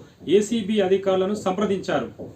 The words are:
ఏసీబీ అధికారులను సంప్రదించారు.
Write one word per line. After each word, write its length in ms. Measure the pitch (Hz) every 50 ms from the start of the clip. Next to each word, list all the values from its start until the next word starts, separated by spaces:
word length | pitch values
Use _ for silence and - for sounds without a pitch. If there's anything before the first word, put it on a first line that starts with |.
| - - - - - 139
ఏసీబీ 520 | 175 214 208 - 233 226 190 185 220 208
అధికారులను 540 | 185 180 196 190 - 190 190 185 185 196 208
సంప్రదించారు. 760 | 208 - 190 185 202 208 190 196 175 - 185 160 135 117 - - - - - -